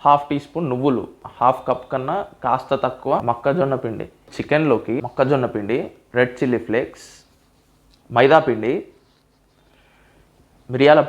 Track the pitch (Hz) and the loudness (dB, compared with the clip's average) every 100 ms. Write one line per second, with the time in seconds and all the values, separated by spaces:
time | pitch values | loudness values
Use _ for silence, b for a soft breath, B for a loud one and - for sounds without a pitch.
0 | 143 143 143 143 - 160 165 123 143 120 | 2 2 2 -6 -6 -6 -4 0 0 0
1 | 90 - - - 123 131 - - - 131 | -4 -14 -20 0 0 0 -2 -6 -4 -8
2 | 131 185 - - 127 127 - 135 131 - | -6 -6 -8 -8 -4 -4 -2 -4 -4 -6
3 | 135 160 117 117 143 170 139 127 120 110 | -4 -2 -2 -4 -2 0 -2 -2 -6 -8
4 | - - _ - - 151 156 110 - 123 | -12 -16 _ -12 -2 0 2 0 0 -6
5 | 123 - 135 143 123 110 101 127 196 - | -6 -2 0 2 0 -4 -4 -4 -4 -12
6 | _ 123 123 - 127 120 - 110 143 - | _ -2 -2 0 -2 -2 -2 -4 -4 -10
7 | - - _ _ _ _ _ _ _ _ | -20 -20 _ _ _ _ _ _ _ _
8 | _ 117 135 160 - 110 110 170 - _ | _ 4 6 6 4 -2 -2 -4 -8 _
9 | _ _ _ _ _ _ _ b b b | _ _ _ _ _ _ _ b b b
10 | b b b _ _ _ - 123 143 151 | b b b _ _ _ -10 2 6 6